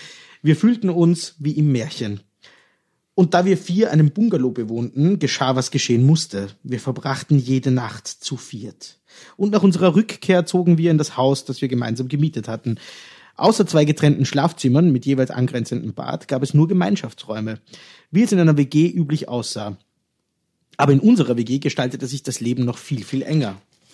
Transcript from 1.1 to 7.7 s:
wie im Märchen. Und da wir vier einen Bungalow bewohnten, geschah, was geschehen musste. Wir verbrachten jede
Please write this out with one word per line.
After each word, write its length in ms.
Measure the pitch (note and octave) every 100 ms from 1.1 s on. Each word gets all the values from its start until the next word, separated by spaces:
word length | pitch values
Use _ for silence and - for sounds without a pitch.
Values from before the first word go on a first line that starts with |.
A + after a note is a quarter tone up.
| E3+ - -
wie 140 | D3
im 180 | D3+ D3+
Märchen. 480 | B2+ D#3 - A2 G2+ _ _ _ _ _ _ _ _ _ -
Und 180 | E3+
da 120 | F3 F#3
wir 120 | F#3
vier 340 | - F3+ A3
einen 200 | D3+ D3+
Bungalow 400 | G3+ A3+ E3+ B2+
bewohnten, 680 | A#2+ A2 A#2 A#2+ C3 D#3+ G3
geschah, 360 | C#3+ - C3 C3
was 160 | B2
geschehen 340 | C#3 - A#2 C3+
musste. 420 | D#3+ - G2 G2 -
Wir 160 | - A#2+
verbrachten 580 | - A#2+ C#3 C3+ - C#3+
jede 320 | B2 C3 C3+